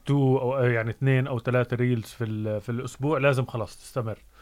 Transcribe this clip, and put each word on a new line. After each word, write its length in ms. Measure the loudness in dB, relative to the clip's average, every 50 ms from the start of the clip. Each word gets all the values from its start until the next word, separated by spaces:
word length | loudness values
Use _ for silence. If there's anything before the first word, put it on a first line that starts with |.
| -2
تو 320 | 0 2 4 4 4 4
أو، 260 | 2 2 0 0 2 2
يعني 260 | 2 2 2 0 -2
اثنين 380 | -4 0 2 2 4 2 2
أو 120 | 0 -4 -4
ثلاثة 360 | -2 0 2 2 0 0 0
reels 300 | 0 0 0 0 -2 -2
في 180 | -8 -8 -8 -6
ال-، 380 | -4 -4 -4 -4 -4 -4 -4
في 80 | -4 -6
الأسبوع، 480 | -6 -6 -6 -8 -8 -4 -2 0 0
لازم 280 | 2 4 4 4 2 0
خلص 320 | -2 -4 -6 -6 -8 -10
تستمر. 400 | -18 -18 -8 -8 -6 -6 -6 -8 -10 -14 -20 _ 0